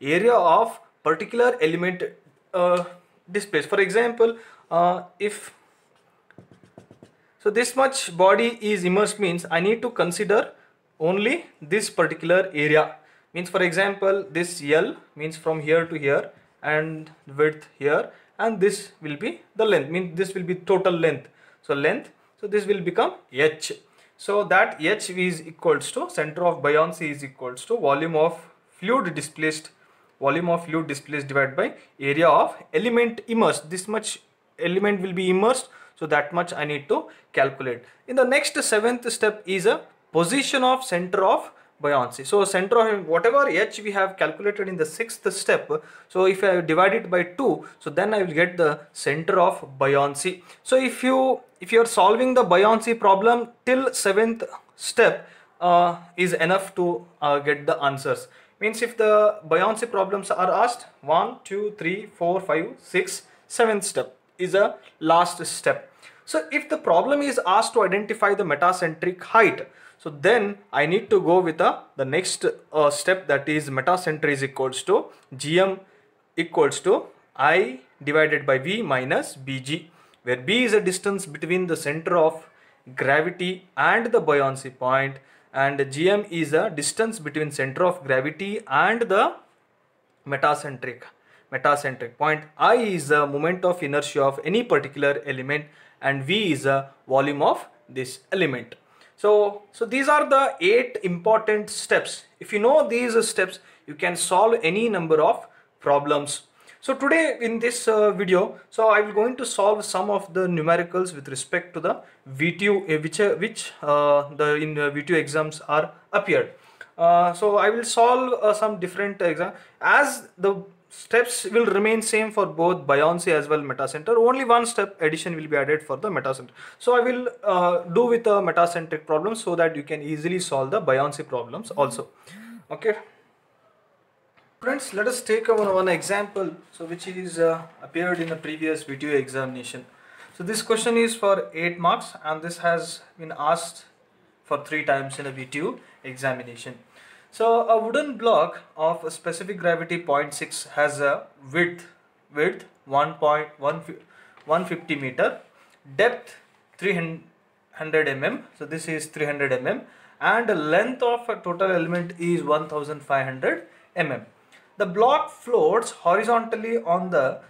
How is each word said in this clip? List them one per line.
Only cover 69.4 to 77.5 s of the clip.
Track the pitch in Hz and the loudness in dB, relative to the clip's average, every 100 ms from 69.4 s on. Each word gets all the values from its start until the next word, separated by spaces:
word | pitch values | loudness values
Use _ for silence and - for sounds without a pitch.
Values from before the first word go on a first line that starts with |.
| 202 - - - - _ | 4 2 -8 -16 -20 _
so | 165 | -14
then | 147 165 233 202 202 - | 0 2 4 2 -6 -6
I | - 151 | 0 0
need | 190 - | 0 2
to | 208 | 2
go | 165 180 | 4 2
with | 170 160 | 2 2
the, | 202 311 - | 0 0 -8
the | - | -8
next, | 135 151 180 - 170 - - | -4 -2 -2 -2 -2 -4 -4
uh, | 156 147 | 2 2
step, | 143 - 185 - | 2 0 -2 0
that | 139 139 | -2 0
is | 151 139 | -4 -2
metacenter | 135 131 180 175 156 | -4 0 0 0 -2
is | 147 139 | -2 -2
equals | 135 135 131 127 | -4 -4 -4 -4
to | - 214 311 - - 131 | 0 0 0 -16 -20 -12
G | 143 170 | -2 2
M | 190 190 - _ _ _ _ - | 2 -2 -12 _ _ _ _ -8
equals | 165 - 143 135 | -4 2 2 2
to | 175 254 - _ _ - | 0 0 0 _ _ 0
I | 139 | 2